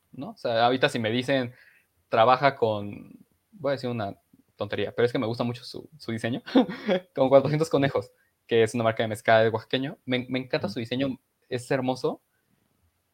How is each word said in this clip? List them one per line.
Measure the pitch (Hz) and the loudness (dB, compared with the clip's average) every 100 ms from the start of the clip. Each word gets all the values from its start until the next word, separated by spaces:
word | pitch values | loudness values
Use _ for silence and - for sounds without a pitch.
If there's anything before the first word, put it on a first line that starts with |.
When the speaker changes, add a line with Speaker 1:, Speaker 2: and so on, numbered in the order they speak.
| _ | _
Speaker 1:
¿no? | - 156 | -16 -16
O | 226 | -8
sea, | 131 113 120 | -2 2 2
ahorita | 127 143 | 2 0
si | 123 | 0
me | 110 | -2
dicen, | 120 123 139 123 - - _ _ _ - | -2 0 0 -2 -8 -20 _ _ _ -4
"Trabaja | 113 117 127 143 135 | 2 4 4 2 2
con", | 113 104 104 110 - - _ _ _ | -2 -2 -8 -12 -18 -20 _ _ _
voy | 208 139 | -10 -6
a | |
decir | 135 123 | -6 -6
una | 120 101 - _ _ _ - | -6 -8 -10 _ _ _ -12
tontería, | 104 104 101 | -8 -6 -6
pero | - 120 | 0 0
es | |
que | 139 | 0
me | 110 | -4
gusta | 117 | -2
mucho | 120 120 | -4 -6
su, | - - - - | -12 -16 -18 -16
su | - | -8
diseño, | 113 117 135 - | -6 -4 -6 0
<laughs> | 269 208 - - 185 - - | 2 2 -2 -2 -4 -2 0
con | 131 | 6
cuatrocientos | 135 135 151 160 | 6 6 0 0
Conejos, | 147 139 117 - _ _ _ - | 2 0 -2 -6 _ _ _ 0
que | 117 | 2
es | 110 | 4
una | 123 | 2
marca | 113 110 | 0 0
de | 117 | -2
mezcal | 107 - 113 113 | -2 4 6 6
oaxaqueño. | 110 - 131 135 196 - | 2 -4 -6 -6 -8 -4
Me, | 127 120 | -4 -2
me | 127 | -6
encanta | 131 151 104 | -4 -4 -4
Speaker 2:
Ujú. | 113 | -6
Speaker 1:
su | |
diseño, | 117 127 135 123 _ _ - | -6 -4 -4 -6 _ _ -10
es | 123 120 | -8 -4
hermoso, | 139 127 127 151 277 _ _ _ _ _ _ _ _ _ | -2 -2 -2 -4 -6 _ _ _ _ _ _ _ _ _